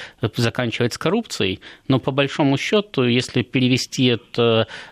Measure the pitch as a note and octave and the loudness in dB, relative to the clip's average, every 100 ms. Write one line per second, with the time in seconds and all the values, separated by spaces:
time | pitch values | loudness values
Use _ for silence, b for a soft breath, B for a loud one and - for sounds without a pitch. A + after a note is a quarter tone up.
0 | B B A2+ - A#2 - A#2+ - A#2+ - | B B -4 0 -2 0 -4 0 -2 -2
1 | D#3 A3 - - G2 F#2+ B B - C3+ | -2 -2 -4 -4 -2 -4 B B -2 0
2 | - C3+ C#3 - C#3 C#3 - G#3 G3+ - | 0 -2 -2 0 0 0 0 -2 0 0
3 | B2 A#2+ - C3 A2+ C3 B2+ B2+ - - | 2 2 0 -2 -2 0 2 0 -2 0
4 | B2+ A#2 - - A#2 A2+ A2 B B | 2 0 -2 0 2 2 0 B B